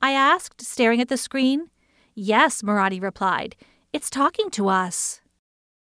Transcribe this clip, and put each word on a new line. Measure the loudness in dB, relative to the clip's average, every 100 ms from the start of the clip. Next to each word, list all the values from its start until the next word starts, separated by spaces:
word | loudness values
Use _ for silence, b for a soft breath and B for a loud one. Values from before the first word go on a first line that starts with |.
I | 0
asked, | 2 4 2 0 -14
staring | -8 0 2 2
at | 0
the | -2
screen. | -4 0 2 0 -4 _ _ _ _
"Yes," | -8 0 4 4 2
Maradi | -2 0 0 -2
replied. | -6 -2 -2 -2 -4 b b b b
"It's | -8 -6
talking | 0 0 0 -4
to | -2 0
us." | 2 0 -4 -6 -8 _ _ _ _ _ _ _